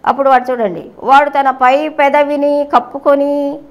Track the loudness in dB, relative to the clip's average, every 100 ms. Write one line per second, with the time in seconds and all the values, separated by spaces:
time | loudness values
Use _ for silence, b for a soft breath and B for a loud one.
0 | -4 -2 2 2 0 -4 -4 -6 -14 -10
1 | 2 2 4 0 -2 2 2 2 -2 0
2 | 2 2 0 0 0 0 0 -2 -2 -4
3 | 0 0 0 -2 -4 -8 -16